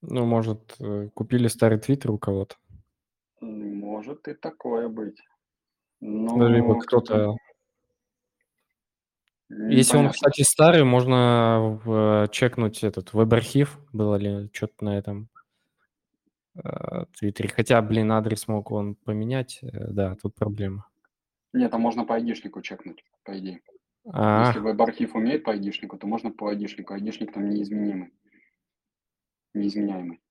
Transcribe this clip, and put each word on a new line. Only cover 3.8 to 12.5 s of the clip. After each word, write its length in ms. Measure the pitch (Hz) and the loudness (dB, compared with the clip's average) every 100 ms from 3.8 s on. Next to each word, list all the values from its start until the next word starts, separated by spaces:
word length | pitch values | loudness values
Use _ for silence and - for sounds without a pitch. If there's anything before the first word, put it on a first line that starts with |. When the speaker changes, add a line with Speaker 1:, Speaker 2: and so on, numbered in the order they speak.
| 101 104 110 147 - | -10 -10 -12 -14 -14
Speaker 2:
и 60 | |
такое 560 | - 160 - 127 117 117 | -12 -12 -10 -6 -4 -4
быть. 320 | 113 143 - _ _ _ _ _ _ _ _ | -6 -10 -12 _ _ _ _ _ _ _ _
Speaker 1:
Ну, 460 | 107 107 113 120 120 | -8 -6 -2 4 6
либо 240 | 117 117 | 6 4
Speaker 2:
Но 60 | 107 | 2
Speaker 1:
кто-то 280 | - 120 - | 4 0 2
Speaker 2:
как 200 | 107 104 | 0 0
бы 100 | 110 _ _ _ _ _ _ _ _ _ _ _ _ _ _ _ _ _ _ _ _ _ - 107 | -2 _ _ _ _ _ _ _ _ _ _ _ _ _ _ _ _ _ _ _ _ _ -10 2
Speaker 1:
Если 220 | 127 - 147 | 4 6 6
он, 60 | |
Speaker 2:
непонятно. 100 | 139 | 4
Speaker 1:
кстати, 280 | - 143 139 | 4 0 4
старый, 400 | 139 - 156 170 | 2 6 8 8
можно 960 | 135 123 127 127 123 120 113 113 110 107 110 | 6 6 6 4 6 6 4 4 2 -2 0
в, 380 | 110 107 107 104 | 2 4 4 2
э, 20 | |
чекнуть 520 | - 123 | 2 0